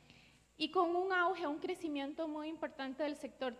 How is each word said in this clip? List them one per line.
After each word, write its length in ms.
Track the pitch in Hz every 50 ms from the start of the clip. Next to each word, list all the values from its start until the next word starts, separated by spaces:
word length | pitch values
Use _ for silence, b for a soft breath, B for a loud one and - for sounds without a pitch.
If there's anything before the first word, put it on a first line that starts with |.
| B B B B B B B B B B _
y 140 | - 311 311
con 260 | 311 381 349 339 349
un 160 | 359 370 381
auge, 340 | 370 359 349 349 370 339 349
un 120 | 285 302 320
crecimiento 680 | 370 359 359 - 339 311 294 277 277 277 302 - 320
muy 220 | 311 302 302 302 311
importante 540 | 330 311 320 285 - - 269 262 262 -
del 120 | 302 285 285
sector 400 | 294 - 233 - - 262 254 240